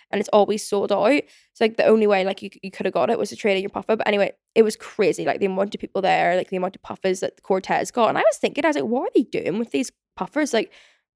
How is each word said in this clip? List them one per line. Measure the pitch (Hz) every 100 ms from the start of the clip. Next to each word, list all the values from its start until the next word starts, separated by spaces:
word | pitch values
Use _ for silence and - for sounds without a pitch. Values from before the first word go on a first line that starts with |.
| _
and | 196
it's | 208
always | 214 196 208 -
sold | 202 202
out. | 196 202 285 - _ _
So, | -
like, | 226 226
the | -
only | 220 208
way, | 196
like, | 190 196
you, | 202 -
you | 196
could | - 190
have |
got | 180 -
it | 233
was | 202
to | 120
trade | 214 190
in |
your | 196
puffer. | 202 - 220
But | -
anyway, | 208 190 - _ -
it |
was | 220 -
crazy, | - - 190 170 160
like, | -
the | 196
amount | 190 202 -
of |
people | - 196
there, | 190 165 175 180
like, | -
the | 185
amount | 180 -
of |
puffers | - 202 190 185
that | - -
Cortez | - 190 - 170 -
got. | - 220
And | -
I |
was | 640 571
thinking, | 214 - 320
I |
was | 294
like, | 220
"What | 247 381
are |
they | 392
doing | 240 175 87 190
with | 226
these | 277 254 - _ -
puffers? | 185 285 302
Like, | 233 - - _ _ _